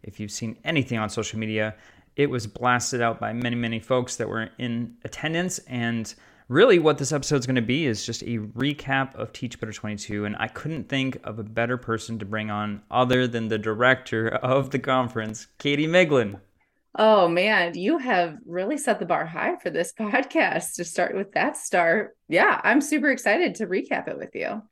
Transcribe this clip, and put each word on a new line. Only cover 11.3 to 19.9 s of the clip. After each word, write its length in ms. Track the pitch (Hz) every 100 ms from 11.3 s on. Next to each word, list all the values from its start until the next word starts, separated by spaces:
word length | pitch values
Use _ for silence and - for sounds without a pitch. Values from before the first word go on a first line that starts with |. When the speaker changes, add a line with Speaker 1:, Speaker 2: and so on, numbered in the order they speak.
| 107
Speaker 1:
a 60 |
better 320 | 107 110 120 127
person 420 | 120 113 - 113
to 40 |
bring 260 | 101 107 107
on 320 | 104 104 104 _
other 360 | 120 127 127 123
than 220 | 117 110
the 100 | 110
director 680 | 110 110 123 127 - 113 113
of 420 | - 127 135 131
the 80 | 135
conference, 680 | 127 131 123 113 110 110 - _
Katie 280 | 143 143 156
Miglin. 540 | 175 170 139 107 101 _ _ _ _ _
Speaker 2:
Oh 320 | - 220 214 175
man, 480 | 170 202 208 170
you 220 | 175 190 330
have 400 | 254 185 170 147
really 320 | - 175 190 294
set 220 | 262 214
the 80 | 170
bar 180 | 156
high 320 | 165 170 - 359
for 80 | 180
this 220 | 160 180